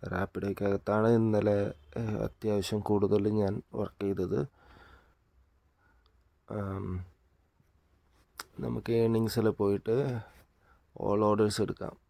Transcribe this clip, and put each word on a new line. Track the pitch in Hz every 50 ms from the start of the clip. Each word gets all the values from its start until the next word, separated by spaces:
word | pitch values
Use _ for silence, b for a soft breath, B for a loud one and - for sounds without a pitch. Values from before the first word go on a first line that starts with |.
| - -
റാപ്പിഡോയ്ക്കകത്താണ് | - - 98 - - 95 98 101 92 - 101 101 98 98 - - 104 107 110 113 117 113
ഇന്നലെ, | 113 110 107 104 98 107 104 101 101 - - - - - - 117
ഏഹ്, | 117 110 107 107 110
അത്യാവശ്യം | 110 - - - 107 104 101 95 - 110 104 98 -
കൂടുതൽ | 104 101 101 98 104 101 101 107 107 107
ഞാൻ | 101 98 104 - - _ - 117
വർക്ക് | 101 - _ - 101
ചെയ്തത്. | 98 95 98 92 95 101 139 143 - b b b b b b b b b b b b b b _ _ _ _ _ _ _ _ _ _ _ _ _ _ _ _ _ _ _ _ _ _ _ _ _ - 104
ആം, | 107 101 95 95 98 101 98 92 92 92 - _ _ _ _ _ _ _ _ _ _ _ _ _ _ _ _ _ _ _ _ _ _ _ _ _ - - _ - - 131
നമുക്ക് | 120 120 113 - 117 117 113
ഏർണിങ്സിൽ | 113 113 113 110 113 107 - 117 107 110 98 -
പോയിട്ട് | 101 101 101 95 - 110 113 135 143 135 123 110 B B B B B _ _ b b b b b b _ _ - 104
all | 101 101 107 107 107
orders | 104 107 107 104 101 113 101
എടുക്കാം. | - - - 95 - - _ _